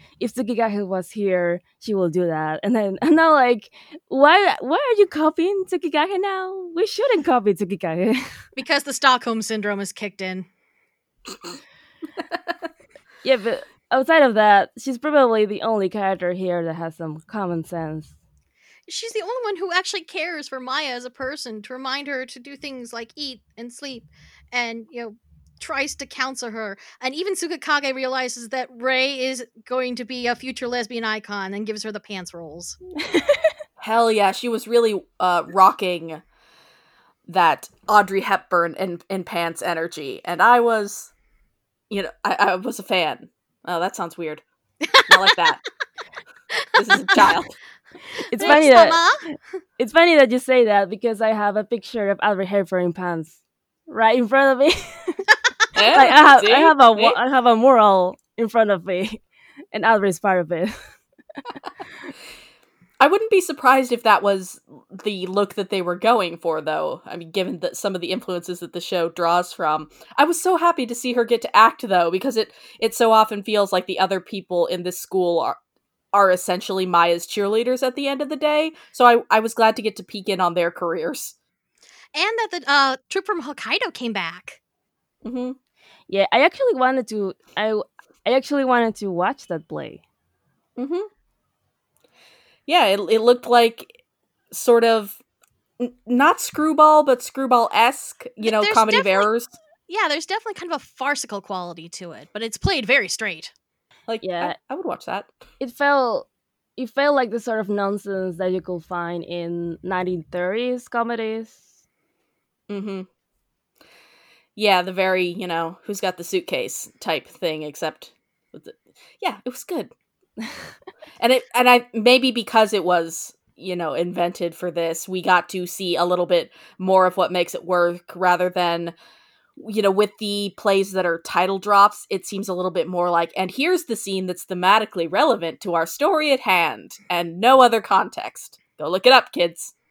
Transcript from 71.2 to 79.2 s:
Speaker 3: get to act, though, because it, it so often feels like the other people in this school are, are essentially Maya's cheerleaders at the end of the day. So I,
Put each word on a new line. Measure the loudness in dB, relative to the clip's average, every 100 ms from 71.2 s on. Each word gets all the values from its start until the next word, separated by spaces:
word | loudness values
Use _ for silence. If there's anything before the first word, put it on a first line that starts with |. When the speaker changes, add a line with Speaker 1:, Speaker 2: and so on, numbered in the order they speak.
Speaker 3:
get | 0 0
to | 2 6
act, | 6 4 0
though, | 2 2
because | 0 -2 -4
it, | -4 _ -20 -4
it | -4 2
so | 4
often | 6 4 0
feels | -2 0 0
like | -2 -2
the | -2
other | 0 -2
people | -6 -12 -4 -2 -2
in | -2
this | -6 -10
school | -6 -2 0 0
are, | -2 -6 _ _ _ _ _
are | 2 4
essentially | 2 0 -4 -4 -4 0
Maya's | 2 2 0
cheerleaders | -4 -4 -2 0 0 -2 -2
at |
the | -4 -6
end | -4
of | -6
the | -2
day. | 0 0 -2 -6 -10
So | 4 6
I, | 6